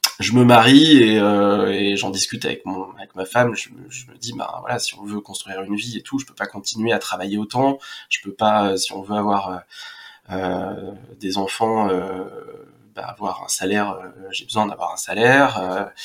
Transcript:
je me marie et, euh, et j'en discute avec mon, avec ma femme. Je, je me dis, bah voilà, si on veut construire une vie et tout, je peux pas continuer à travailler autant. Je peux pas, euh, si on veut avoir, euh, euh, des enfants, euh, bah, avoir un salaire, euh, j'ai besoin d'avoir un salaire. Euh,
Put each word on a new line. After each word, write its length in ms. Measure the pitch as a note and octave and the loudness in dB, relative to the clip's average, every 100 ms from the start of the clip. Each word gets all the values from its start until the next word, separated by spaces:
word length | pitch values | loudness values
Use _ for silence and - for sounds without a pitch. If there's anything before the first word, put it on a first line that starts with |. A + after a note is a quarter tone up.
| - - | -8 -4
je 120 | G2+ | 2
me 120 | A#2+ | 6
marie 540 | B2 A#2+ A#2 C#3 D#3+ C#3+ | 8 8 10 8 10 8
et, 200 | A2 G#2+ | 8 6
euh, 540 | G2+ G2+ G2+ G2+ G2+ | 4 4 4 2 0
et 240 | G2 G2+ G2+ | 0 0 -2
j'en 140 | G2+ | -4
discute 340 | F#2+ - - | -4 -6 -4
avec 200 | - - F#2+ | -6 -6 -8
mon, 260 | F#2+ F#2+ F#2+ | -10 -10 -14
avec 180 | G2 F#2 | -16 -10
ma 80 | |
femme. 320 | F#2+ A#2+ A#2+ G#2+ | -2 0 0 -2
Je, 120 | - - F2+ | -10 -16 -18
je 180 | - - | -18 -18
me 60 | - | -14
dis, 160 | A#2 | -12
bah 260 | A#2 - - | -8 -10 -10
voilà, 180 | - B2 | -6 -6
si 160 | - | -6
on 100 | - | -8
veut 160 | G#2 G#2 | -8 -8
construire 420 | G#2 G2+ G2+ F#2+ | -8 -14 -10 -10
une 140 | G2 G#2 | -6 -6
vie 200 | A#2+ A2 | -6 -10
et 60 | |
tout, 160 | - C3+ | -8 -8
je 80 | - | -8
peux 80 | |
pas 120 | - G2+ | -10 -10
continuer 460 | G2+ - A2 A2+ | -8 -10 -4 -2
à 60 | G#2+ | -2
travailler 400 | - F#2 F#2+ G#2 | -4 -6 -4 -4
autant. 400 | G#2+ B2 C3+ C#3 - - - | -4 0 0 0 -10 -20 -6
Je 100 | - | -6
peux 100 | G2 | -6
pas, 380 | G2 G#2+ G#2+ G2+ | -2 2 2 2
euh, 60 | F#2+ | -2
si 160 | - | -4
on 100 | G2 | -8
veut 140 | G2 G#2 | -6 -2
avoir, 320 | G#2 G2+ F#2+ | 0 0 -2
euh, 80 | F#2 - - - - - - - | -10 -14 -20 -18 -18 -20 -20 -10
euh, 640 | F#2 F#2 F2+ F#2 G2+ F#2+ G2+ - - | -6 -4 -4 -6 -8 -12 -16 -20 -10
des 200 | F#2+ F#2+ | -6 -4
enfants, 500 | F#2+ - A2+ A2 G#2 | -4 -2 0 0 0
euh, 360 | F#2 F2+ F#2 F#2+ - - - - _ _ | 0 -2 -8 -10 -14 -18 -20 -20 _ _
bah, 120 | - - | -14 -14
avoir 360 | - G2+ F2 | -8 -8 -8
un 40 | - | -8
salaire, 420 | - F#2+ G#2 G2+ | -4 -2 0 -2
euh, 180 | F#2+ F#2 F#2+ F#2+ | -6 -14 -18 -12
j'ai 140 | G2 | -12
besoin 220 | - A2 G#2+ | -6 -4 -2
d'avoir 260 | - E2+ | -4 -8
un 40 | F2 | -8
salaire. 640 | - G2 A#2 C3+ C#3 G2+ | -8 2 4 6 4 0
Euh, 260 | F#2 F#2 G2+ - | -4 -4 -6 -10